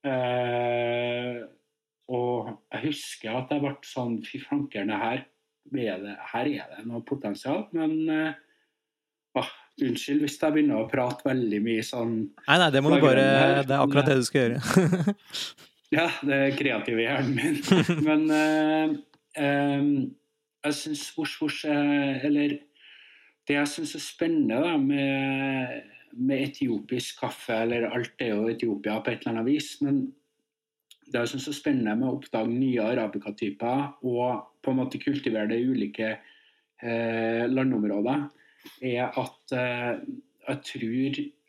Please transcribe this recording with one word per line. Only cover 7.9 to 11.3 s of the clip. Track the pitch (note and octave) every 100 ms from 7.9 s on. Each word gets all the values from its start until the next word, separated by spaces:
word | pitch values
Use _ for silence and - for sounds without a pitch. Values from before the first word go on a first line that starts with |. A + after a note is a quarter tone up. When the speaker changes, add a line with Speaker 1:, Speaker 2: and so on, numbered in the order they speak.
| D#3 D#3+
Speaker 1:
eh, | D#3 D#3 D3 _ _ _ _ _ _ _ _ _ C3
åh, | B2 - - -
unnskyld | C3 - - C#3+
hvis | D3 -
jeg | D#3
begynner | D3+ D3+ A2
å | C3+
prate | - B2 B2
veldig | C#3